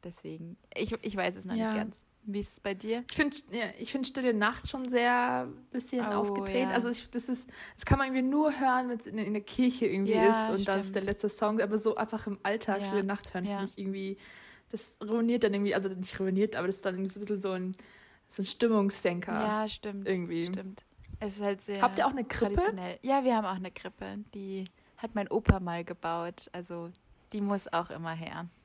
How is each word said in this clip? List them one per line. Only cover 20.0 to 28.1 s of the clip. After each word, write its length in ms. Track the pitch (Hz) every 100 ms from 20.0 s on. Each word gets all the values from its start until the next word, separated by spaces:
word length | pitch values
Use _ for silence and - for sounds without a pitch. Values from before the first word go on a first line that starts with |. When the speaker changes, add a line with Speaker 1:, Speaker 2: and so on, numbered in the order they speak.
| 196
Speaker 2:
irgendwie. 400 | 185 175 170 175
Speaker 1:
stimmt. 360 | 190 190 196 _ - - -
Es 160 | 214 202
ist 60 |
halt 180 | 202 196
sehr 220 | - 196
Speaker 2:
Habt 160 | 247 -
ihr 80 | 285
auch 40 |
eine 140 | 269 226
Krippe? 300 | - 208 202
Speaker 1:
traditionell. 380 | 381 196 180 170
Ja, 200 | 254 277
wir 120 | 254 226
haben 100 | 202
auch 100 | 190
eine 160 | 185
Krippe. 460 | - 185 - 196 202 208
Die 320 | 202 196 190 190 _ _ -
hat 160 | 220
mein 140 | 220 202
Opa 300 | 226 - 196
mal 240 | 180 170
gebaut. 680 | 170 175 165 170 170 170 -
Also 360 | 180 175 170 170 180 _ - _
die 80 | 208
muss 300 | 202 202 -
auch 200 | 170 175
immer 220 | - 165